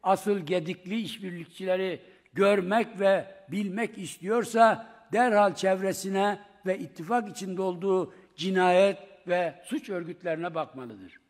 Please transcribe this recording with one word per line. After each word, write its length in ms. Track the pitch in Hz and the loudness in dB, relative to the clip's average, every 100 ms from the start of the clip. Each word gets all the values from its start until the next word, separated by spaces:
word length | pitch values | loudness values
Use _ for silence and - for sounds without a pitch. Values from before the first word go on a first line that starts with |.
asıl 360 | 185 190 214 202 | 2 0 2 -2
gedikli 600 | 156 180 160 170 180 220 | 0 -2 -2 -10 -6 -6
işbirlikçileri 1000 | 196 226 190 175 165 - 185 185 190 170 - _ _ | -6 -10 -10 -10 -14 -10 -2 -2 -2 -6 -12 _ _
görmek 680 | 147 202 208 180 214 233 190 | 2 4 4 2 0 0 0
ve 360 | 196 190 - - - | 2 2 0 -16 -8
bilmek 460 | 185 208 190 233 - | -6 -4 -4 -6 -6
istiyorsa 880 | 170 - 180 233 214 226 226 190 - - _ | -14 -10 -4 -2 0 6 6 4 -6 -20 _
derhal 420 | 202 247 208 202 165 | 2 4 4 4 2
çevresine 840 | 190 190 196 180 196 190 202 196 - _ 185 | 0 2 0 -4 -4 0 0 0 -10 _ -6
ve 140 | 190 | -6
ittifak 500 | 170 - 160 240 214 | -6 -12 -4 -4 -4
içinde 320 | 165 190 180 | -10 -8 -4
olduğu 520 | 190 180 196 185 165 - - - | -4 -2 0 0 0 -8 -20 -8
cinayet 600 | 175 185 180 180 196 190 - - - | -2 2 6 6 6 2 -12 -18 -4
ve 340 | 180 170 - - | -2 -2 -6 -8
suç 240 | 285 - | -8 -6
örgütlerine 680 | 185 160 - 180 160 175 160 | -8 -8 -10 -6 -4 -4 -6
bakmalıdır. 640 | 151 131 123 104 92 - _ | -8 -10 -16 -16 -20 -20 _